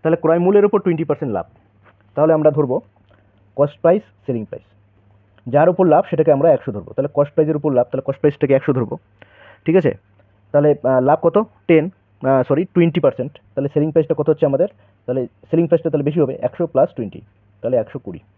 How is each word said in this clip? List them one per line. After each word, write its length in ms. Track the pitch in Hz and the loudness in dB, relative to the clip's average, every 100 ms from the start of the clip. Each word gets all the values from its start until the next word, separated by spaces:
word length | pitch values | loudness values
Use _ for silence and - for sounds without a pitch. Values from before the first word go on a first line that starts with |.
তাহলে 140 | 160 170 | -2 -2
ক্রয় 220 | 160 170 | 0 2
মূল্যের 260 | 175 202 | 4 2
উপর 160 | 202 202 | 2 0
টোয়েন্টি 240 | 190 160 | -2 -2
পার্সেন্ট 280 | 156 147 139 | -4 -4 -4
লাভ, 140 | 98 - _ _ _ _ _ _ | -6 -8 _ _ _ _ _ _
তাহলে 180 | - 156 | -2 0
আমরা 180 | 160 151 | 2 2
ধরবো 300 | 147 139 127 _ _ _ _ _ _ _ - | 0 -2 -4 _ _ _ _ _ _ _ -2
কস্ট 240 | 143 - | -2 0
প্রাইস, 220 | 165 160 - _ - | 0 0 -4 _ -8
সেলিং 180 | 120 | -8
প্রাইস, 220 | 107 - _ _ _ _ _ _ _ _ - | -8 -16 _ _ _ _ _ _ _ _ -2
যার 200 | 139 165 | 2 2
উপর 180 | 175 185 | 2 4
লাভ 180 | 151 - | 2 2
সেটাকে 220 | 160 156 | -2 2
আমরা 200 | 139 160 | 2 2
একশো 200 | 139 - | 2 -2
ধরবো। 200 | 101 85 | -10 -8
তাহলে 160 | - 143 | -6 -4
কস্ট 200 | - 143 | -2 -2
প্রাইসের 220 | - 156 147 | 0 0 0
উপর 160 | 151 | 0
লাভ, 120 | 127 | 0
তাহলে 180 | 123 135 - | 0 -4 -6
কস্ট 140 | 131 | -2
প্রাইসটাকে 340 | 147 - 135 | -2 0 0
একশো 180 | 135 - | 0 2
ধরবো, 260 | 127 113 - _ _ - _ - - | -2 -4 -8 _ _ -20 _ -20 -8
ঠিক 120 | - 180 | 0 2
আছে? 180 | 156 - _ _ _ _ _ | 2 -4 _ _ _ _ _
তাহলে, 220 | 147 151 | 0 2
আহ, 260 | 147 127 131 | 0 0 2
লাভ 180 | 127 156 | 2 2
কত? 160 | 170 202 220 _ - | 2 0 -4 _ 2
টেন, 240 | 160 165 | 2 2
আহ, 520 | _ _ _ 135 135 123 | _ _ _ -2 0 0
সরি, 160 | 147 | -2
টোয়েন্টি 360 | 190 180 170 156 | -2 0 0 2
পার্সেন্ট। 380 | 151 - 165 - _ | -2 -2 -10 -12 _
তাহলে 140 | - 147 | -8 -4
সেলিং 180 | 156 151 | -2 0
প্রাইসটা 220 | 160 151 151 | -2 -2 -4
কত 120 | 151 | -2
হচ্ছে 160 | 151 156 | 0 0
আমাদের? 220 | 139 175 _ _ _ - | 0 -4 _ _ _ -8
তাহলে 200 | 131 120 | -6 -6
সেলিং 400 | _ _ 165 170 | _ _ -2 0
প্রাইসটা 240 | 165 165 | 0 0
তাহলে 140 | 151 | -2
বেশি 160 | 139 156 | -2 -2
হবে, 140 | 135 | -2
একশো 300 | - 123 - | -2 -8 -6
plus 240 | 165 131 151 - | -4 0 -2 -2
twenty, 240 | 107 - - _ _ _ | -10 -12 -20 _ _ _
তাহলে 160 | 120 123 | -4 -4
একশো 220 | 107 127 | -4 -12
কুড়ি 200 | - - _ | -14 -16 _